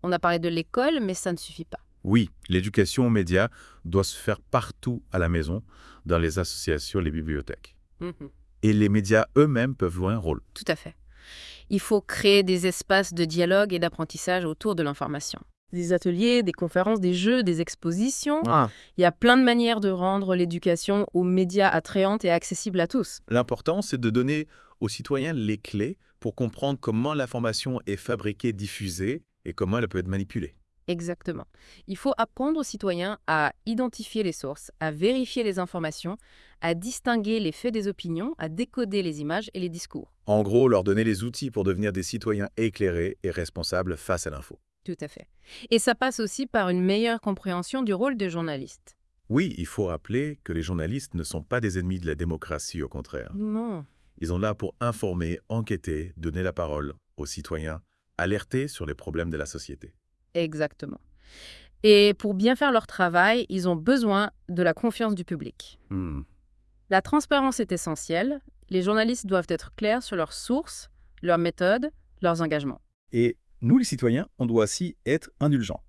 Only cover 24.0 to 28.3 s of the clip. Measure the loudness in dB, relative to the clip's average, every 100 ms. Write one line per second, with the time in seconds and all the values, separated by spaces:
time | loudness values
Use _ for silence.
24 | 2 2 2 0 -4 -12 -20 _ -6 -6
25 | -4 -2 -2 -2 -2 -4 -4 -4 -2 -4
26 | _ _ -8 -4 -4 -2 -4 -2 -2 -2
27 | 0 -2 -4 -2 -2 -2 -4 -6 -4 -8
28 | -4 -4 -4